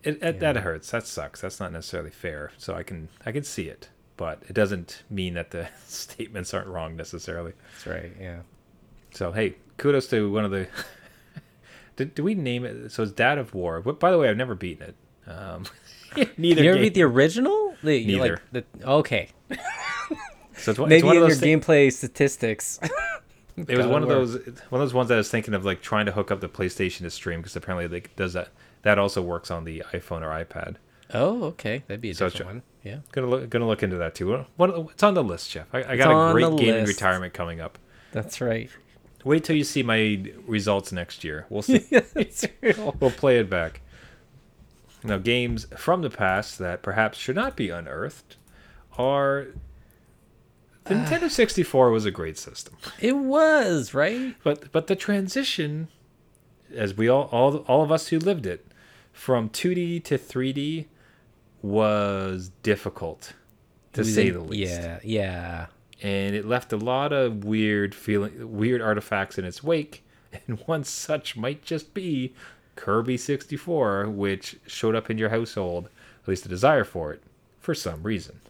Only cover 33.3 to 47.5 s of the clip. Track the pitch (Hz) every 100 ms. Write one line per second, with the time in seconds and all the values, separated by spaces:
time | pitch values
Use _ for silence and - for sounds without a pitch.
33.3 | 127 127 120 117 107 101 92 82 - 92
34.3 | 123 135 - 180 170 160 - 208 190 120
35.3 | 85 - - 78 127 131 123 135 156 165
36.3 | 160 165 156 117 113 107 95 98 92 90
37.3 | - 87 82 80 - _ - - - 104
38.3 | - 123 113 117 - _ _ _ - 131
39.3 | 156 156 156 143 143 120 110 107 101 95
40.3 | - - 110 98 101 101 90 87 - 80
41.3 | 76 - 101 104 262 - - - 320 214
42.3 | - - - - - 214 - 135 120 139
43.3 | 123 101 92 82 - - - - - _
44.3 | - _ _ - _ _ _ 107 98 98
45.3 | 120 120 113 - - - 165 151 - 95
46.3 | 95 107 - 92 87 - 98 107 - -
47.3 | 143 262